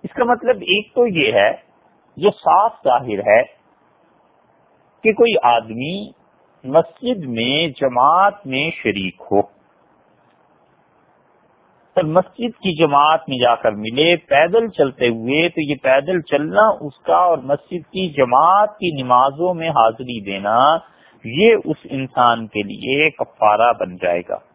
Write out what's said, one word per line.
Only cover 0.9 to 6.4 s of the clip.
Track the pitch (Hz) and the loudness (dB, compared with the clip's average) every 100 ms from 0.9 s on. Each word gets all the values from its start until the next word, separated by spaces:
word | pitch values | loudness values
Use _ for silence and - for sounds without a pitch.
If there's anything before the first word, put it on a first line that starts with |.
تو | - 240 | 0 0
یہ | 170 127 | 2 0
ہے | 110 104 - _ _ _ _ _ - | 2 2 0 _ _ _ _ _ -2
جو | 190 | -2
صاف | - - 170 220 - | 0 2 2 2 -2
ظاہر | 135 123 123 101 | 0 0 -2 -4
ہے | 104 110 135 _ _ _ _ _ _ _ _ _ _ _ _ _ _ _ | 4 4 2 _ _ _ _ _ _ _ _ _ _ _ _ _ _ _
کہ | 220 | -2
کوئی | 208 233 202 | 2 2 2
آدمی | 120 120 113 113 143 190 214 _ _ _ | 2 0 -2 -10 -8 -8 -12 _ _ _